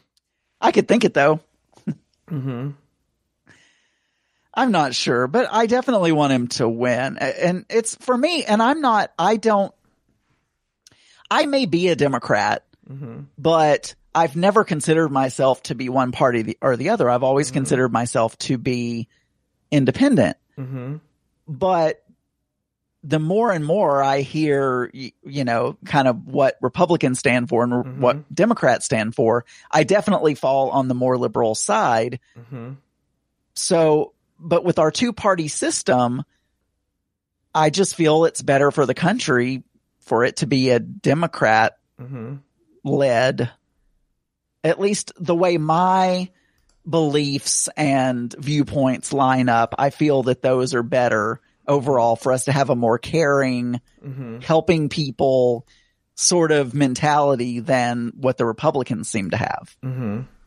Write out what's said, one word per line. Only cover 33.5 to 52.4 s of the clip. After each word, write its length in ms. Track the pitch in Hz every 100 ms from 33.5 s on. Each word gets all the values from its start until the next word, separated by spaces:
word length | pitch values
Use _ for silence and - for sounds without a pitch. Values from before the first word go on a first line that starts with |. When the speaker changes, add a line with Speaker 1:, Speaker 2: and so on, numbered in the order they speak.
Speaker 1:
So, 580 | - - 170 156 151 - _ _ _
but 240 | 160 170
with 160 | 175 170
our 100 | 156
two-party 560 | - 240 - 208 180 151
system, 760 | - 302 - - 123 123 127 - _ _ _ _ _ _ _ _ _ _ _ _
I 160 | 156 156
just 240 | 180 190
feel 300 | - 156 156
it's 180 | 165 -
better 300 | 131 139 143
for 140 | 156 131
the 80 |
country 680 | 123 175 240 156 123 123 131 - _ _ _
for 240 | - 117
it 140 | 127 -
to 80 | 123
be 220 | 135 127
a 100 | 120
Democrat 1000 | - - 143 131 131 - 113 110 110 - _ -
Speaker 2:
Mm-hmm. 340 | 123 131 113 139 _ _ _ _
Speaker 1:
led, 640 | 139 139 139 117 131 131 120 - _ _ _ _ _ _ _ _ _ _
at 160 | 156 165
least 320 | 202 208 - -
the 160 | 175 170
way 200 | 180 170
my 720 | 156 165 185 190 185 185 185 _ _ _ _ _ -
beliefs 800 | 165 151 147 143 139 - - - -
and 580 | 143 135 131 123 120 -
viewpoints 760 | 139 147 135 143 131 123 -
line 360 | 139 131 131 123
up, 280 | 117 117 -
I 120 | 139
feel 340 | - 151 135
that 180 | 123 -
those 320 | 131 127 127
are 80 | 123
better 580 | 117 127 120 110 107 127 _ _ -
overall 480 | 143 127 127 117 113
for 160 | 135
us 120 | 127